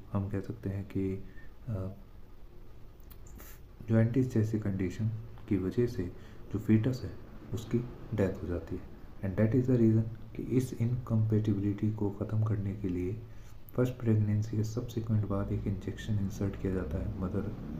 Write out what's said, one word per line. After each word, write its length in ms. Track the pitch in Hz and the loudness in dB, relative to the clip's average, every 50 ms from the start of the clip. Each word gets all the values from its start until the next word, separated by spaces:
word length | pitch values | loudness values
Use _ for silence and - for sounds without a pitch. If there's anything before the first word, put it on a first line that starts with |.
| - - | -8 -4
हम 160 | - 101 98 95 | -4 -2 -2 -2
कह 120 | 98 98 | -2 -4
सकते 300 | 95 - 117 - - 101 | -4 -4 -6 -6 -4 -4
हैं 140 | 98 101 98 | -4 -4 -4
कि, 400 | - - 95 95 98 95 95 - - - - - - - - - - | -4 -2 0 0 0 -2 -4 -6 -10 -12 -12 -12 -12 -12 -10 -8 -6
अ, 200 | 107 92 95 95 101 - - - - - - - - - - - - - - - - - - - - - - - - - - - - - - - - - - - - - - - | -4 -4 -4 -6 -8 -12 -14 -16 -16 -16 -16 -16 -14 -16 -16 -16 -16 -16 -16 -14 -14 -14 -16 -16 -16 -16 -18 -16 -16 -16 -16 -16 -14 -14 -16 -16 -16 -16 -18 -18 -16 -8 -2 2
जॉइंटिस 460 | 117 113 113 117 123 139 127 127 - | 4 6 6 6 6 4 2 4 4
जैसी 240 | 113 107 - - 104 | 2 2 2 2 0
condition 500 | - 101 95 92 95 - - - 110 110 107 - - - - - - - | 0 0 0 0 0 0 0 0 -2 -2 -2 -4 -6 -10 -12 -8 -2 0
की 80 | 110 | 0
वजह 300 | 92 90 92 - - 120 | 2 2 2 2 2 2
से 260 | 117 - - 90 85 - - - - - - - - | 2 2 -2 -4 -4 -6 -10 -14 -14 -14 -14 -8 -4
जो 60 | - 98 | -4 0
fetus 440 | - - 110 110 107 135 127 - - | 4 6 6 6 6 4 0 -2 -4
है, 100 | - - - - - - - - - - | -8 -8 -10 -12 -14 -14 -14 -8 -6 -6
उसकी 240 | - - - - 117 123 - - - - - - | -6 -2 0 0 0 0 -2 -8 -10 -8 -2 2
death 280 | 104 101 92 - - | 2 2 2 2 0
हो 60 | - 87 | -2 -2
जाती 280 | 87 85 - - 92 | -2 -2 -4 -4 -6
है। 160 | 90 - - - - - - - - | -6 -8 -10 -12 -12 -12 -12 -10 -6
And 180 | - 98 90 85 | -4 0 2 4
that 140 | 107 110 117 | 4 6 6
is 160 | 131 120 127 | 4 4 6
the 80 | 131 120 | 6 6
reason 560 | 113 110 110 113 110 - - - - - - | 8 8 8 6 6 2 -2 -8 -10 -10 -8
कि 60 | - | -6
इस 320 | - - 117 127 131 - - | -2 2 2 2 2 2 0
incompatibility 1160 | - 113 117 123 127 - - - 110 110 107 110 107 107 110 101 98 98 104 101 - 107 107 | 0 0 2 0 0 0 2 4 4 4 4 4 4 4 4 2 2 2 0 0 2 0 0
को 180 | 107 - 104 101 | 2 2 0 0
ख़त्म 340 | 98 - 104 107 110 107 110 | 0 -2 -2 0 2 2 2
करने 300 | 110 110 101 98 101 95 | 2 2 0 0 -2 -2
के 140 | - - 92 | -2 -2 -2
लिए 340 | 90 90 90 90 107 113 - - - - - - - - - - - | 0 0 -2 -2 -4 -4 -8 -12 -12 -12 -12 -12 -12 -12 -12 -4 0
first 200 | - 123 127 127 | 2 2 2 0
pregnancy 600 | - 117 113 110 107 107 104 104 107 107 - - | 0 2 4 4 6 6 4 4 2 2 0 0
के 80 | 107 107 | 0 0
सब्सिक्वेंट 640 | - - 123 - - - 113 107 - 110 107 101 | 0 -2 -4 -4 -4 -4 -4 0 2 2 2 2
बाद 260 | 98 98 98 98 - | 2 2 0 0 0
एक 140 | 107 101 - | 0 0 0
injection 520 | 104 98 92 - - 107 - - - 110 101 | 0 -2 -2 -2 -6 -6 -4 -2 -2 0 0
insert 440 | 98 95 - - 104 98 - - | 0 -2 -2 -2 -2 -2 -2 -2
किया 120 | - 98 92 | -2 0 0
जाता 240 | 92 90 - - 92 | 0 -2 -2 -2 -2
है 220 | 90 95 - 92 | -2 -4 -4 -2
mother 200 | 92 90 87 98 95 - - - - 73 76 | -4 -2 -2 -2 -2 -4 -4 -6 -6 -8 -8